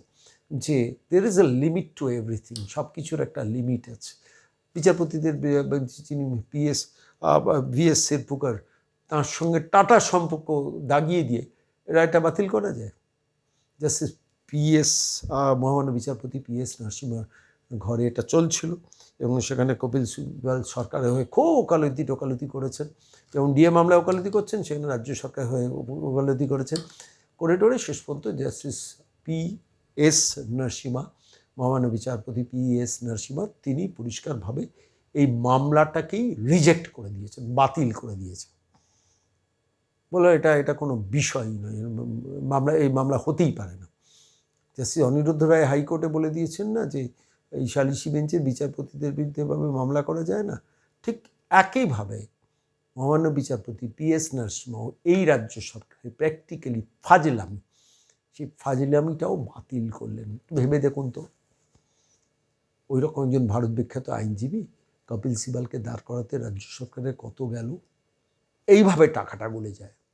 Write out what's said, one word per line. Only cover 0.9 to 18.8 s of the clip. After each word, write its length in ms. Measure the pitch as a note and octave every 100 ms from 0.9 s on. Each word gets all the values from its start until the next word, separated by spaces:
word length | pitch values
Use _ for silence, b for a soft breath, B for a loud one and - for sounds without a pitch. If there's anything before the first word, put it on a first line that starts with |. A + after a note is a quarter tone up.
| - -
there 180 | F3+ G#3
is 100 | F#3
a 40 |
limit 580 | D3+ B2+ D#3+ - - -
to 60 | C3+
everything, 520 | A#2+ A2 A2 - A#2 G2
সব 160 | B2 -
কিছুর 260 | E3 D3+ D3+
একটা 240 | C3+ -
লিমিট 440 | G#2+ B2 B2 A#2+ B2
আছে। 260 | A2 - - b b b b _
বিচারপতিদের 580 | E3 F3+ F3 D#3 D#3+ D#3+
বি-, 360 | C#3+ C#3+ C#3+ C3+
বি-, 180 | C#3 B2+
যিনি 560 | - - C#3+ C3+ A#2 -
পিএস, 360 | D3 D3 C#3+ - b b b
আহ, 400 | D#3+ D#3 - C#3+
ভিএস 480 | C3 B2 E3 D3 -
সিরপুরকার, 460 | D3 - C#3 C3+ G#2 - _ _ _ -
তার 160 | D3+
সঙ্গে 360 | - - E3+ E3
টাটা 400 | D#3+ G3+ G3 A3+
সম্পর্ক 720 | - F3+ D#3+ D#3 - D3 C#3 D#3+
দাগিয়ে 400 | C3+ C#3+ D#3 F3
দিয়ে 240 | B2 A#2 - _ _ _ -
রায়টা 320 | D#3+ E3 E3
বাতিল 280 | D#3+ E3 G3
করা 240 | G#3+ G3+
যায়? 180 | A#2 G#2+ - _ _ _ _ _ _ _ -
জাস্টিস 320 | D3 - D#3 - _ _ _
পিএস, 760 | D3 D3+ D#3 D3+ - - - -
আহ, 280 | C#3 C#3 B2+
মহামান্য 340 | C3 C#3 C#3
বিচারপতি 460 | A#2+ C#3 A#2+ B2+ C3+
পিএস 440 | B2 A#2+ B2 -
নরসিংহার 420 | G#2+ - C3 A2+ G#2+ b b b - A2+
ঘরে 280 | F#2+ A#2 A#2+
এটা 160 | A#2+
চলছিল 520 | - E3 E3 E3 E3 F3